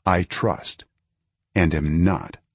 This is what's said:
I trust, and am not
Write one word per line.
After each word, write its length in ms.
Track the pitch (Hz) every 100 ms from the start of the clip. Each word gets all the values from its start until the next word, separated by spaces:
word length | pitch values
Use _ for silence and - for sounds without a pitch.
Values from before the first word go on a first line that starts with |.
I 200 | - 90
trust, 600 | 87 - 110 - - - - _ _ _ _ _ _
and 180 | 101 82
am 280 | 78 73 80
not 340 | 92 90 - - _